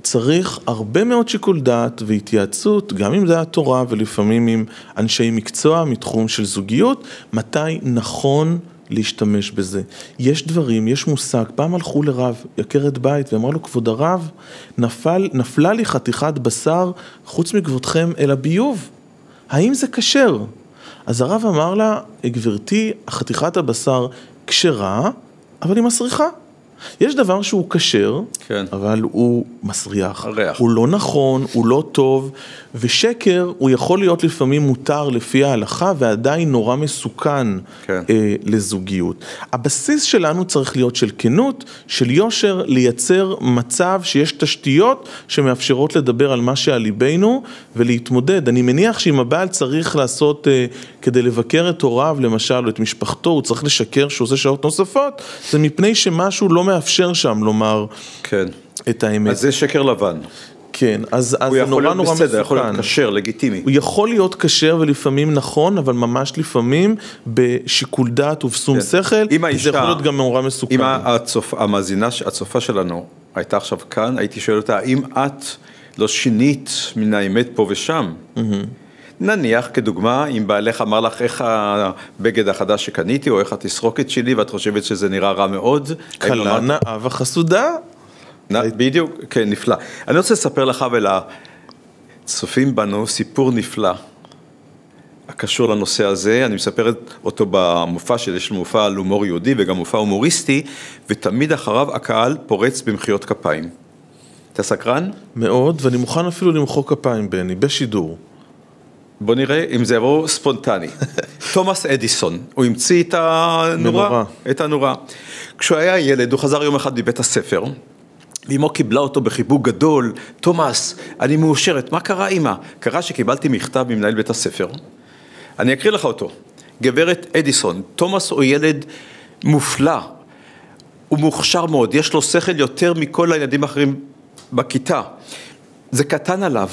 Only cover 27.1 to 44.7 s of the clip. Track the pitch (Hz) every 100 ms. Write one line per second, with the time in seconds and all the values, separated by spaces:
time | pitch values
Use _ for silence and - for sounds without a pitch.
27.1 | 277 202 190 202 202 165 170 - 110 101
28.1 | 135 226 - - 101 95 98 101 110 110
29.1 | - 120 120 - - 104 101 - 101 95
30.1 | 98 110 107 98 - 117 113 120 202 139
31.1 | 147 135 131 135 120 113 135 156 - 131
32.1 | 135 135 135 - - - 120 117 - 226
33.1 | 240 202 180 180 - 135 127 - 185 190
34.1 | 170 165 - 131 143 147 127 - 147 143
35.1 | 120 - 135 139 123 95 - 180 165 120
36.1 | 107 127 160 165 123 110 127 151 - 131
37.1 | - 151 143 117 95 90 - - 92 87
38.1 | 113 104 104 - 107 98 98 92 95 87
39.1 | 87 - - - 127 131 - - 302 -
40.1 | 220 160 170 185 - 131 131 123 123 113
41.1 | - 113 151 269 - - - - - 123
42.1 | 139 220 220 208 185 - 127 123 120 -
43.1 | 180 190 - 120 120 120 - 180 190 170
44.1 | 143 139 - 151 - 139